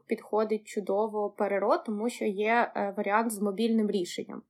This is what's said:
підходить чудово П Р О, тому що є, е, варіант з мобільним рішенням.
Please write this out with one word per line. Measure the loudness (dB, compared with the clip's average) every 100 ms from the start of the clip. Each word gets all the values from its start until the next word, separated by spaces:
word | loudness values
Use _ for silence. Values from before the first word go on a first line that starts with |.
| -4
підходить | -6 0 0 2 -2
чудово | -4 -6 -2 0 0 0 -2
П | -2
Р | 0 2
О, | 2 2
тому | 0 -2 -2
що | -2
є, | -4 0 2 2 2 0
е, | -4 -2
варіант | 0 2 2
з | 0
мобільним | -2 0 2 2 2
рішенням. | 0 -2 -6 -10 -12 -14